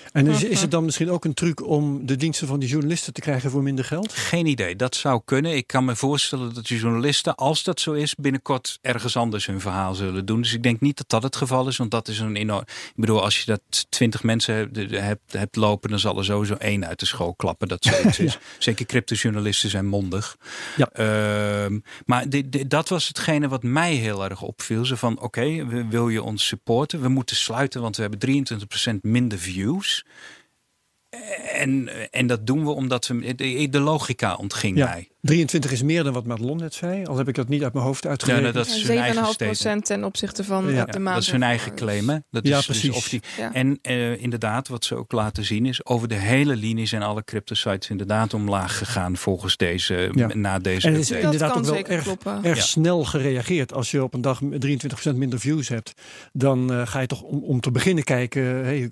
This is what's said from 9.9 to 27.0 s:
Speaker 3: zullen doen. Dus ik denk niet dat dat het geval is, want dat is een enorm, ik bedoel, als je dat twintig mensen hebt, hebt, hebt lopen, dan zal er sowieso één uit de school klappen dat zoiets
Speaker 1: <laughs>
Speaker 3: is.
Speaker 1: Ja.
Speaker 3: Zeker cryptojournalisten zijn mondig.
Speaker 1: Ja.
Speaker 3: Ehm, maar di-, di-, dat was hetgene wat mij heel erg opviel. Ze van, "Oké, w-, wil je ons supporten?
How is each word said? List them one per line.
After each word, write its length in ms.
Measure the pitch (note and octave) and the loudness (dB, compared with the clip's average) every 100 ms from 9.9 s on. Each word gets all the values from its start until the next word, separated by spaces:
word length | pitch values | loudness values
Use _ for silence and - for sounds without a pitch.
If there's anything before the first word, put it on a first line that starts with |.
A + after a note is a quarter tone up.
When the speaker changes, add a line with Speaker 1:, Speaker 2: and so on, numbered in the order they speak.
| F#2+ | -2
Speaker 3:
zullen 300 | F#2+ F#2+ F#2+ | -2 -2 0
doen. 160 | A2 | 0
Dus 120 | A#2 | 0
ik 100 | A#2 | 2
denk 160 | A#2+ A2+ | 0 2
niet 160 | C#3+ C#3 | 2 0
dat 120 | - | 0
dat 140 | A2 | 0
het 120 | C3 - | 0 -2
geval 320 | C3 C3 C3 | 0 2 0
is, 100 | B2 | -2
want 140 | A#2 | -2
dat 160 | A2+ A2 | -2 -4
is 120 | G#2+ | -4
een 160 | A2 G#2 | -4 -2
enorm, 260 | A2 G2+ - | -2 -2 -6
ik 240 | - - - | -12 -12 -2
bedoel, 280 | A2 A2 | 2 4
als 160 | G2 - | 4 0
je 60 | - | 0
dat 400 | G#2+ - - - | -2 0 -4 -2
twintig 340 | - A#2 - | 2 2 2
mensen 320 | A2+ A2+ - A2 | 0 2 0 0
hebt, 200 | G#2 A2 G2 | -2 -4 -4
hebt, 420 | G2+ G2+ G#2+ - | -2 -2 -4 -4
hebt 220 | G2 G2+ - | -4 -4 2
lopen, 340 | G#2+ G#2 G#2 | 2 2 0
dan 100 | G#2 | 0
zal 180 | G#2 F#2 | 0 0
er 80 | F#2+ | 0
sowieso 300 | G#2 G#2 G#2 | 0 0 0
één 320 | G#2+ G2+ E2+ | 0 0 -2
uit 120 | E2+ | -4
de 60 | - | -4
school 280 | - F2 F2 | -2 -4 -2
klappen 320 | F#2 E2 F#2 | -4 -2 -4
dat 180 | F2+ - | 0 2
zoiets 340 | C#5+ G#3+ - | 6 6 6
Speaker 1:
<laughs> 40 | D3+ | 2
Speaker 3:
is. 60 | |
Speaker 1:
Ja. 60 | - - - | 0 -8 -4
Speaker 3:
Zeker 260 | - A2+ A#2 | -2 0 0
cryptojournalisten 840 | B2+ - A2 A#2 G#2 G#2 G2+ G#2 | 0 0 0 0 0 0 0 0
zijn 160 | F#2+ G2 | 0 0
mondig. 520 | G2+ F#2+ F#2 - - - - - - | 0 0 -4 -4 -10 -16 -12 -4 0
Speaker 1:
Ja. 120 | C3+ | 0
Speaker 3:
Ehm, 840 | - A2 G#2+ G#2+ G#2 G#2 G#2 G2+ G#2 - - - | 2 2 2 2 2 0 0 0 -2 -6 -8 0
maar 240 | B2 C3 | 0 2
di-, 200 | C#3+ C3+ | -2 0
di-, 180 | C3+ C3+ | -2 0
dat 220 | D3 E3 | 0 2
was 100 | F3 - | 0 -2
hetgene 400 | - - D3+ D3 | -2 0 2 2
wat 160 | C3 | 0
mij 300 | A#2+ C#3 F3 | 0 0 2
heel 300 | C#3+ A2 G2+ | 2 0 -2
erg 180 | F#2+ F#2+ | -4 -6
opviel. 440 | - - - A2+ B2+ | -10 -8 -2 0 0
Ze 120 | B2 | 0
van, 220 | A#2+ A2 | 0 -2
"Oké, 460 | A#2 - C3+ D#3+ C3 | -4 -2 -2 -2 -4
w-, 240 | A#2+ A#2 | -4 -2
wil 200 | A#2 A#2+ | 0 0
je 140 | A2 | 0
ons 240 | - G#2 - | -2 -2 -2
supporten? 540 | - - A#2 D3+ E3+ | -2 0 0 0 0